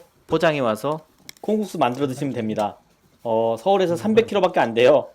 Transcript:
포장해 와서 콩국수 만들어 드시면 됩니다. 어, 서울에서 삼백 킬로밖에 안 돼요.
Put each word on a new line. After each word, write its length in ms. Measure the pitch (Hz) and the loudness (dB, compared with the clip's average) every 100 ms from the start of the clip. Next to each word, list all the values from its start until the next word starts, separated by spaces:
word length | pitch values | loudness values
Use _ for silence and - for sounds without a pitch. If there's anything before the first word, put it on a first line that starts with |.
| - _ - | -8 _ -6
포장해 320 | 160 170 147 | 0 0 0
와서 420 | 120 107 139 156 - _ - - | 0 -2 -4 -6 -10 _ -20 -12
콩국수 360 | - 214 196 160 | -4 -4 -4 -2
만들어 300 | 123 127 143 | -2 0 -4
드시면 260 | 131 143 | -4 -6
됩니다. 440 | 127 110 107 104 - _ _ _ _ | -4 -4 -4 -4 -6 _ _ _ _
어, 320 | 117 113 113 113 | -4 0 0 -2
서울에서 360 | 190 196 175 170 | 0 2 2 0
삼백 300 | 208 220 220 | 0 2 2
킬로밖에 320 | 202 180 175 | 2 0 2
안 140 | 120 | 0
돼요. 360 | 113 123 139 - | 4 6 4 2